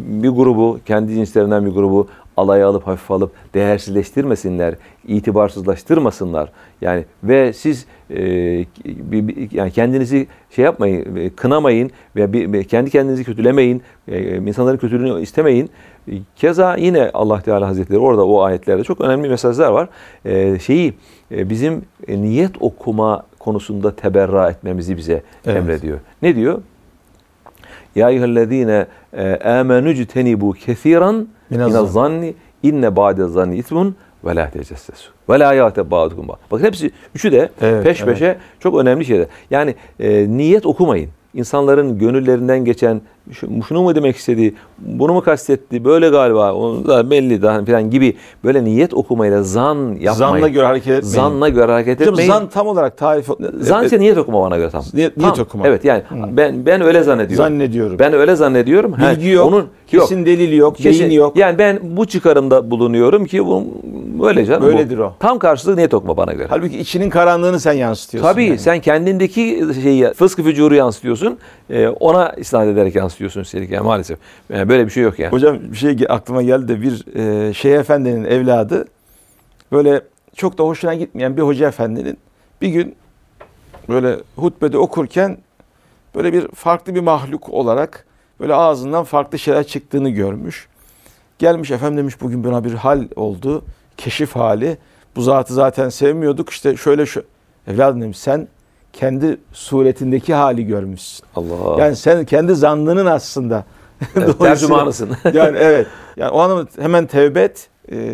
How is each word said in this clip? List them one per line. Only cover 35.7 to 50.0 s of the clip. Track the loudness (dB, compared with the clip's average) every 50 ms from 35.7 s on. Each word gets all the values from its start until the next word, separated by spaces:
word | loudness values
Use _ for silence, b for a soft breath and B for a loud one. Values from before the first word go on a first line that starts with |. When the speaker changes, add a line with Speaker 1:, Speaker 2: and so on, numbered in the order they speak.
| 2 0 -4 0
Speaker 1:
ba'dukum | 0 0 0 0 -4 -8 -14 -14
ba'd." | -14 -16 _ -8
Bakın | -4 0 0
hepsi | -2 -2 -2 -6 -8 B B B B -16
üçü | -4 -2 2
de | 4 4 2 2 -2 -2
Speaker 2:
Evet, | 0 0 2 2 2
Speaker 1:
peş | 2 0 2
Speaker 2:
evet. | 0 -2 0
Speaker 1:
peşe | 2 0 0 0 -2 B B B B
çok | -4 0 0 2
önemli | 2 2 2 2 0
şeyler. | 0 0 0 0 -2 B B B B
Yani, | -2 0 0 -2 -4 B B B B B
e, | -2 0 2 2 2 2
niyet | 0 -2 2 2 2 2 2
okumayın. | 0 0 0 0 0 0 -2 -4 -6 -12 _ _ _ -10
İnsanların | -10 -8 -4 -2 0 2 2 2 2 2 0 -2 -2
gönüllerinden | 0 0 0 0 2 2 0 0 2 0 0 0 0
geçen, | 0 -2 0 0 0 0 -2 b b b b _ -20
"Şu-, | -16 -14 -12 -8 -8 -8 -6 -4
şunu | -2 0
mu | 2 2 2
demek | 2 0 0 -2
istedi, | -2 -2 -2 0 2 2 0 0 B B B B -18
bunu | -14 -10 -4 -2 0 2 2
mu | 2
kastetti, | 2 2 0 0 0 -2 -2 -2 -2 -6 -8 -2 2
böyle | 2 4 4 4 4
galiba, | 4 4 4 4 4 2 2 2 0
o | -2 -4 -4 -4 -4 0 2
da | 2 2 2 2
belli | 2 2 2 2 0 2
daha" | 2 2 0 0 0
falan | 0 0 2 2 2
gibi | 2 2 2 2 0 B B B B B -2
böyle | 0 2 2 2
niyet | 2 2 2 2 2 0
okumayla | -4 -2 -2 0 0 2 2 2 0 0
zan | 0 0 0 0 0 0 -2
yapmayın. | -4 -6 -6 -4